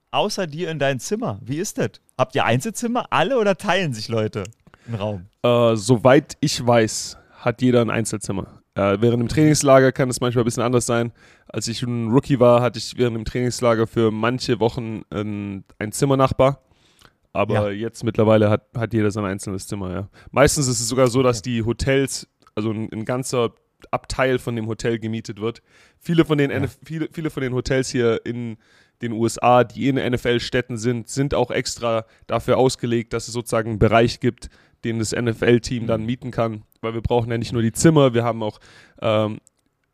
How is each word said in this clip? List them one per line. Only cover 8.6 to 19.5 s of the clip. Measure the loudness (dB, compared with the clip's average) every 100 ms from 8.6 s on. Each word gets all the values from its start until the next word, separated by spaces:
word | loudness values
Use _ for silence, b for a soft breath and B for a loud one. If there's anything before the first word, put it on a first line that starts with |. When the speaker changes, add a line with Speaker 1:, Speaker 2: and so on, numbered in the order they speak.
| _
Speaker 2:
Äh, | -2 0 2
während | 2 2
dem | 0
Trainingslager | 4 4 4 6 8 6
kann | 2 -2
es | -2
manchmal | -2 0
ein | 0
bisschen | 0
anders | 0 0 0
sein. | -2 -2 b b b b
Als | -8 -8
ich | -6
ein | -6 -4 2
Rookie | 2 2 4
war, | 6 6
hatte | 2 -4
ich | -10 -2
während | -2 -2
dem | -6
Trainingslager | -4 -4 0 0 2 0
für | 2 0
manche | 2 -2 -2 -4 0
Wochen | 0 -2 -8 -10 -8
ein, | -6 -6 -6 -8 -10 -14 _
ein | -8
Zimmernachbar. | -2 0 2 2 2 2 0 _ b b b b b _
Aber | -4 -2 0 -2
Speaker 1:
Ja. | -4 -8
Speaker 2:
jetzt | -6 -4
mittlerweile | 2 4 6 4
hat, | 2 -2 -8
hat | -4
jeder | 0 0
sein | -2 -4
einzelnes | -6 -6